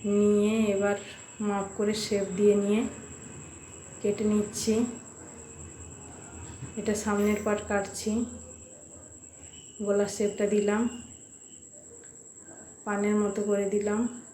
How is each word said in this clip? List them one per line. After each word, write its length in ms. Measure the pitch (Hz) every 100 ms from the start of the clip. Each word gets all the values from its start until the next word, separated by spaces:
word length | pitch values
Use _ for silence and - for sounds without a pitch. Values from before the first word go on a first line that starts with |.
| 208 202
নিয়ে 360 | 208 208 208 220 214
এবার 220 | 196 202 202 - - - - 208
মাপ 180 | 202 196
করে 200 | - 208 214
শেপ 220 | - 202 190 185
দিয়ে 180 | 208 208
নিয়ে 180 | 202 208 262 - - - - - - - - - - -
কেটে 240 | 208 208
নিচ্ছি। 500 | 214 208 208 - - 220 247 - - - - - - - - - - - - - - - - - - -
এটা 180 | 214 208
সামনের 340 | 214 202 208 214
পার্ট 160 | 214 208 -
কাটছি, 400 | 202 196 - 220 220 240 - - - - - - - - - - - - - - -
গলার 260 | 208 202 202 -
শেপটা 300 | 202 - 202
দিলাম, 280 | 208 202 214 233 - - - - - - - - - - - - - - - - - - -
পানের 320 | - 202 208 208
মতো 180 | 208 196 208
করে 180 | 202 196
দিলাম। 260 | 208 208 208 240 - -